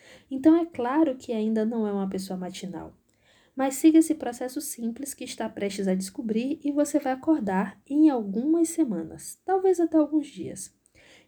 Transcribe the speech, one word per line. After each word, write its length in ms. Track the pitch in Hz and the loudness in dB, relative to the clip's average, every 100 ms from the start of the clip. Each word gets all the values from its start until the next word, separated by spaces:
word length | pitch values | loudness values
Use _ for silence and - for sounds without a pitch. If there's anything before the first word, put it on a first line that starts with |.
| - - - | -20 -20 -10
então 260 | 262 311 330 | 2 4 4
é 100 | 330 | 2
claro 500 | - 240 294 320 254 | -4 0 2 2 0
que 160 | - | -4
ainda 320 | 220 220 220 | -2 0 0
não 220 | 220 233 208 | 0 -2 -2
é 60 | |
uma 180 | 202 190 | -2 -4
pessoa 280 | 190 - 185 | -6 -6 -8
matinal. 600 | 180 - 185 160 160 - _ _ _ _ _ 262 | -8 -10 -12 -12 -14 -20 _ _ _ _ _ -4
Mas 200 | 269 269 | -4 4
siga 240 | 320 320 | 6 8
esse 160 | 320 302 | 6 0
processo 440 | 240 233 254 285 | -6 -6 -8 -8
simples 540 | - - 233 233 269 | -10 -6 -8 -6 -10
que 100 | - | -10
está 240 | 247 - 220 | -12 -8 -8
prestes 400 | - 202 196 196 | -4 -6 -2 0
a 60 | |
descobrir 680 | 185 190 - 226 220 262 320 | 0 -4 -6 -4 -2 -2 -4
e 80 | 294 | -2
você 280 | 285 294 294 | 0 0 0
vai 140 | 262 | -2
acordar 680 | 262 320 302 202 185 196 - - | -2 0 0 2 -2 -2 -6 -2
em 240 | 285 311 | 4 4
algumas 600 | 247 202 202 285 339 320 | 4 -2 -2 2 2 2
semanas, 680 | - 269 170 160 165 - - - | 0 0 -2 -6 -12 -18 -12 -2
talvez 340 | 381 381 349 | 2 2 2
até 180 | 330 320 | 4 4
alguns 300 | 294 302 277 | 4 0 -2
dias. 460 | 185 131 - - _ _ _ _ - | -10 -12 -12 -16 _ _ _ _ -20